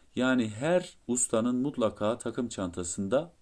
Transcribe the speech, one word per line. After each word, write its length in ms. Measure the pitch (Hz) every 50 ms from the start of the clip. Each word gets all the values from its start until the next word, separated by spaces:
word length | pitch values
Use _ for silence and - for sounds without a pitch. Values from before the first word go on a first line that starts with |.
| _ _ -
Yani 340 | 120 123 131 127 127 113 107
her 480 | 104 110 139 160 180 180 180 - - - - -
ustanın 480 | - 123 - - - 113 113 123 123
mutlaka 600 | 123 131 147 147 131 113 104 104 - 104 107 120 117
takım 320 | - 120 113 - 123 110
çantasında 840 | - - 95 90 85 92 87 - - - - 196 117 139 - - - _